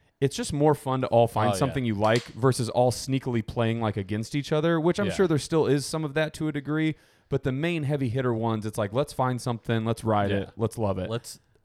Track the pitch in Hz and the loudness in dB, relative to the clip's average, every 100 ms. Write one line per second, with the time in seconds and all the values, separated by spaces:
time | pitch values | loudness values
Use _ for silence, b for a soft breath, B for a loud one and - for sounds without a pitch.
0 | _ - 135 - 240 147 151 143 135 131 | _ -2 -2 -2 -4 2 4 2 0 -2
1 | 127 117 117 110 107 98 - 139 120 101 | 4 4 4 4 0 2 0 0 -2 2
2 | 107 120 - - 131 123 113 - 127 120 | 4 2 0 0 2 2 0 2 2 0
3 | - 135 131 120 - - 113 117 110 104 | -2 -2 -2 -4 -2 0 0 0 -2 -2
4 | 95 107 113 147 135 156 165 165 160 175 | -4 -4 -4 -4 -2 0 2 2 2 2
5 | 202 180 185 151 - 160 127 143 131 160 | 0 2 2 2 0 2 4 2 0 -4
6 | 156 143 151 - 156 147 135 151 156 151 | -2 -2 -4 -4 -4 -4 -2 0 0 -2
7 | b b b 139 139 131 165 170 139 147 | b b b -2 -2 -2 -2 -2 -2 0
8 | 131 123 127 113 113 110 107 110 104 120 | -2 0 0 0 0 -2 -4 -4 -2 -2
9 | 147 - 127 123 - 113 - 113 110 113 | -2 -2 -2 -2 -4 -4 -2 0 0 -2
10 | 110 104 101 101 98 - 113 - 104 95 | 0 2 2 -2 -4 -4 -4 -2 -2 -2
11 | 90 117 - - _ _ | -4 -6 -8 -18 _ _